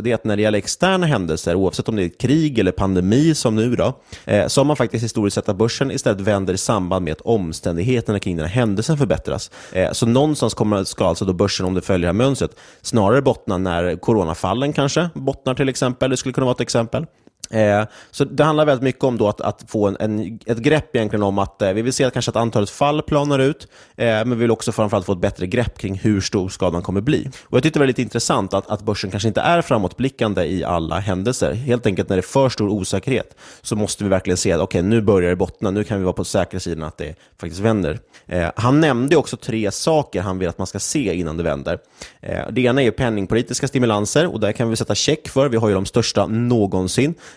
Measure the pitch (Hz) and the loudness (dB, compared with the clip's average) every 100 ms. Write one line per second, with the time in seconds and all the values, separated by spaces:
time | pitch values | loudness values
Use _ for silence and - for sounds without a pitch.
0 | 107 113 110 104 107 104 - - 180 190 | -2 -2 -2 0 2 0 -2 -2 0 2
1 | 170 131 87 80 - 87 92 - - 110 | 2 0 0 -2 0 0 0 0 -4 -2
2 | 90 - 120 151 156 120 92 - 98 90 | -2 -2 0 2 2 2 0 0 0 2
3 | 90 117 160 151 123 110 117 120 98 131 | 4 4 4 2 0 0 0 2 0 -2
4 | _ - - 104 78 - 139 147 120 117 | _ -16 0 2 2 2 2 2 0 -2
5 | 117 - 101 104 - 95 113 - 135 - | -4 0 0 0 -2 0 0 0 -2 0
6 | - 98 98 101 95 92 - 113 90 92 | 0 0 2 0 2 -2 0 0 0 -2
7 | 87 78 - 113 87 78 101 85 104 127 | -2 -4 0 0 0 -6 -4 -2 0 0
8 | 113 104 95 85 78 113 117 98 113 151 | 0 -2 -2 -4 -2 0 0 0 -2 0
9 | 123 85 - 69 - - - 92 92 - | 2 0 -2 -6 -8 -16 -8 -2 0 0
10 | 117 120 151 147 117 - 107 101 95 - | 2 4 2 2 -2 0 0 0 -2 0
11 | 92 85 92 87 98 - 92 92 - 92 | 0 0 0 2 0 0 -2 -2 0 0
12 | 87 92 131 135 80 - - - - 120 | 2 2 2 0 -4 -6 -20 -14 -2 2
13 | 98 127 135 113 - 92 92 85 87 80 | 4 4 4 0 -2 -2 0 0 0 -2
14 | - 113 85 80 92 107 139 151 139 151 | 0 2 2 -2 -2 0 -2 0 0 0
15 | 170 147 135 139 - 127 139 127 131 123 | -2 -4 -6 -4 -4 -2 -2 0 -2 0
16 | 131 127 131 127 131 123 123 127 113 120 | -2 -2 -4 -2 0 0 0 0 -2 -4
17 | 160 _ _ _ - 113 104 101 107 - | -8 _ _ _ -6 2 4 4 0 -6
18 | - - 139 - 151 151 151 131 131 120 | -20 -4 -4 2 2 4 2 2 0 0
19 | 135 117 104 104 - - - 113 101 - | 0 2 0 0 -4 -6 -6 0 0 0
20 | 107 107 101 110 - 113 135 151 143 123 | -2 -2 -4 -10 -6 0 2 2 0 -2
21 | 107 107 101 98 98 - 101 98 117 127 | -2 0 0 0 -2 0 0 0 -2 0
22 | 131 123 120 110 117 107 101 - 143 151 | 0 0 -2 0 0 0 -2 0 0 0
23 | - 151 143 139 135 156 - - - - | 0 0 2 2 2 0 -10 -20 -20 -2
24 | 120 107 117 120 120 110 - 113 107 104 | 0 2 0 2 2 2 0 0 2 0
25 | 92 95 95 - 92 98 117 - 101 98 | 0 -2 -2 -2 -4 -2 -2 -4 -6 -2
26 | 107 104 - 107 92 - 92 85 87 92 | 2 2 2 -2 -2 -2 -2 0 -2 -2
27 | 113 139 139 - - 123 160 156 135 120 | 0 0 -2 -12 -2 2 2 4 4 2
28 | 113 117 - 139 98 98 - 104 104 104 | -2 -2 0 0 2 -2 -2 -4 -2 -4
29 | 98 101 110 101 - 170 165 120 92 - | -4 -2 0 2 2 2 2 0 0 -2
30 | 131 - 113 95 80 92 65 87 82 82 | -4 -2 -2 0 0 -2 0 -2 0 -4
31 | 101 92 101 131 76 90 135 120 113 92 | -2 -2 -2 0 -2 -2 -2 0 0 0
32 | 95 95 - 139 135 - 104 104 92 98 | 0 0 0 2 2 2 0 0 -2 -4
33 | - 123 - - - - - 107 104 - | -2 -2 -4 -14 -20 -16 -6 -2 -2 -2
34 | 104 95 92 90 101 82 92 90 90 113 | 0 0 2 0 2 0 0 0 2 2
35 | 107 98 87 90 92 - 107 98 104 104 | 4 4 2 0 -2 -2 -4 -2 -2 -2
36 | 92 87 90 104 87 92 87 80 78 - | -2 -2 -2 -2 -2 -4 -6 -6 -8 -10
37 | 76 78 _ _ 85 85 107 110 82 76 | -12 -12 _ _ -12 -2 0 2 0 -4
38 | - - _ 90 82 - 117 143 160 120 | -10 -20 _ -2 -2 0 2 4 4 2
39 | 135 160 123 120 - 113 101 - - 160 | 2 2 2 -6 -6 -4 -4 -2 0 0
40 | 139 95 98 92 90 - 95 98 - 156 | 0 -4 -4 -2 -4 -4 -8 -6 -4 -2
41 | 110 87 82 80 85 71 69 85 - _ | -2 -2 -4 -2 -2 -2 -4 -6 -8 _
42 | - - - - - 113 123 131 123 - | -20 -16 -8 -8 -4 -2 0 2 2 2
43 | 127 107 95 110 - 123 135 135 120 104 | -2 -2 -2 -2 -2 -4 -2 0 2 2
44 | 104 147 170 - 104 110 113 113 117 131 | 2 2 0 0 -2 0 -2 -2 -2 -2
45 | - 156 - - 139 113 110 95 98 - | 0 -2 -2 0 2 2 2 2 2 0
46 | 110 - 98 110 120 120 101 95 92 - | 0 0 0 0 2 2 2 0 -2 0
47 | 139 165 - | 0 -2 -12